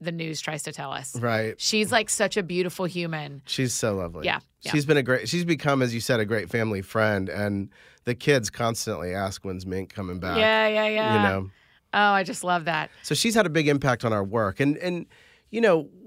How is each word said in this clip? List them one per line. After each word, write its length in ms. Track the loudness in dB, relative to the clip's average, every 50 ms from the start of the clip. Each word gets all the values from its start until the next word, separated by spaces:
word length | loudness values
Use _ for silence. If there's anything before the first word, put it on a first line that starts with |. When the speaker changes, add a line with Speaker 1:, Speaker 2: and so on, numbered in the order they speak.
Speaker 1:
the 120 | -8 -8
news 280 | -6 -6 -6 -8 -8 -8
tries 220 | -6 -6 -8 -8 -8
to 80 | -10
tell 200 | -10 -10 -8 -8
us. 240 | -8 -10 -10 -10 -6 -2
Speaker 2:
Right. 360 | 0 0 0 0 0 -2 -6 -4
Speaker 1:
She's, 320 | -2 0 2 2 2 2
like, 180 | 2 0 2 0
such 260 | 0 0 0 0 0
a 60 | -2
beautiful 420 | -2 0 0 -2 -2 -2 -2 -4 -4
human. 560 | -4 -2 -4 -4 -4 -4 -6 -8 -10 -12 -14 -10
Speaker 2:
She's 260 | -6 -2 0 0 0
so 220 | 0 0 0 0 0
lovely. 320 | -2 -4 -6 -6 -4 -2
Speaker 1:
Yeah, 140 | -2 -2 -2 -6 _ _ _
yeah. 100 | -4 -2
Speaker 2:
She's 120 | 0 2 2
been 140 | 4 4 4
a 40 |
great, 260 | 4 2 2 0 0 -2
she's 160 | -2 -2 0
become, 360 | 0 0 0 2 2 2 2
as 140 | 2 0 0
you 60 | -2
said, 200 | 0 0 2 2
a 60 | 2
great 240 | 0 -2 -2 -2 -2
family 320 | -2 -2 0 0 -2 -2
friend. 460 | -4 -2 0 2 4 4 4 2 0 -2
And 400 | -2 -2 -2 0 0 -2 -4 -6 -10 -18 -20 -20 -20 _ _
the 120 | -6 -6
kids 340 | 0 2 2 2 2 2 -2
constantly 640 | -4 -2 -2 -2 -2 -2 -4 -6 -6 -6 -6 -4 -4
ask, 280 | -4 -4 -4 -6 -8 -8
"When's 200 | -8 -8 -8 -6
Mink 300 | -6 -6 -6 -6 -8 -10
coming 240 | -8 -8 -6 -6 -6
back?" 180 | -4 -2 0
Speaker 1:
Yeah, 300 | 2 2 2 4 2 2 2
yeah, 180 | 2 0 0 0
yeah. 260 | 0 0 0 2 2
Speaker 2:
You 140 | 2 4 2
know? 220 | 2 0 -4 -6 -12 _ _ _ _ _ _ _ 2
Speaker 1:
Oh, 40 | 4 4 4
I 120 | 4 2 0
just 200 | -2 -6 -4 -2
love 220 | 0 0 0 0
that. 240 | -2 -2 -2 -4 -6 -10 -12
Speaker 2:
So 120 | -4 -2 0
she's 200 | 2 2 4 4
had 100 | 4 4
a 40 | 4
big 180 | 4 4 4 4
impact 360 | 4 4 4 2 2 2 2
on 80 | 2
our 120 | 2 2 0
work. 360 | 0 0 2 2 2 2 2
And, 160 | 2 2 2 0
and, 280 | -2 -4 -4 -4 -6 -10 -16 -20 -20 -20 _ _ _ _
you 100 | 0 2
know, 260 | 4 6 6 4 2 -2 -10 -20 -20